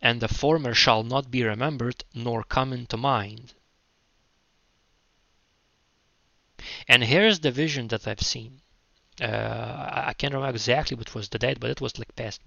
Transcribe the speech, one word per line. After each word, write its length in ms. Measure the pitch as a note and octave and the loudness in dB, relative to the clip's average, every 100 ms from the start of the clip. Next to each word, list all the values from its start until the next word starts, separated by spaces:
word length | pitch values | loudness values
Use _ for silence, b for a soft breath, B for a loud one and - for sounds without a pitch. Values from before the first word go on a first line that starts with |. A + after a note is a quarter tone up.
and 180 | B2 A#2+ | 0 2
the 80 | A2+ | 0
former 460 | - C#3 D#3+ C3 | 0 2 2 2
shall 300 | A2+ - A2+ | 4 6 4
not 280 | A2+ C3 C3+ | 2 -2 -2
be 120 | B2+ | 0
remembered, 600 | A#2 G#2+ C#3 C#3+ A#2+ B2 - | 0 0 -2 -2 -4 -6 -10
nor 300 | A#2+ A#2+ A#2 | -8 -4 -4
come 300 | G#2+ - C3 | -2 0 0
into 240 | B2+ A#2+ A2+ | -2 -6 -2
mind." 560 | C3+ B2+ G2+ A2 B2+ - _ _ _ _ _ _ _ _ _ _ _ _ _ _ _ _ _ _ _ _ _ _ _ _ _ _ _ _ _ - B B B | 0 0 -2 -10 -20 -20 _ _ _ _ _ _ _ _ _ _ _ _ _ _ _ _ _ _ _ _ _ _ _ _ _ _ _ _ _ -16 B B B
And 160 | B2 | 6
here's 360 | A#2 D3+ G#3+ G3 | 8 6 6 4
the 120 | D3+ | 2
vision 360 | B2 D#3 C#3+ A#2 | 2 0 -2 -2
that 180 | A2+ - | -4 -2
I've 140 | G#2+ | -2
seen. 400 | - A#2+ A2+ C3+ _ _ _ _ _ - | -2 -2 -8 -18 _ _ _ _ _ -6
Uh, 60 | A#2+ | -4
I, 840 | A2 A2 A2+ A2+ A#2 C3+ - C3+ | -2 -2 -4 -6 -8 -6 -4 -4
I 40 | |
can't 200 | - C#3 | -2 -2
remember 220 | C#3 C3+ A#2+ | -2 -4 -2
exactly 420 | G#2 C3 D#3 A#2+ | 2 2 0 -4
what 180 | A#2 A#2 | -8 -10
was 140 | G2+ | -8
the 100 | A2+ | -2
date, 220 | A#2+ A#2+ | -2 0
but 80 | A#2+ | -4
it 100 | B2 | -4
was, 180 | A#2 - | -6 -8
like, 160 | A2 - | -12 -10
past 240 | A2+ - | -10 -10